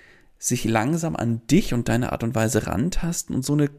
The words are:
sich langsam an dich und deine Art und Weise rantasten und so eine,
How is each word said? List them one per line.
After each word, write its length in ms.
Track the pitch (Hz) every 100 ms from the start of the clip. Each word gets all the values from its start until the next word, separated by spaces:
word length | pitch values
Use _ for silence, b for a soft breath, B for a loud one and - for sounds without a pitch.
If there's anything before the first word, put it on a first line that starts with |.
| b b b _
sich 280 | - 123
langsam 500 | - 113 113 165 165
an 320 | - 117 113 -
dich 260 | 123 -
und 140 | 120 113
deine 240 | 113 123
Art 120 | -
und 100 | 117
Weise 320 | 123 113 120 -
rantasten 720 | 87 160 - 165 170 - -
und 80 |
so 80 | 131
eine, 180 | 147 143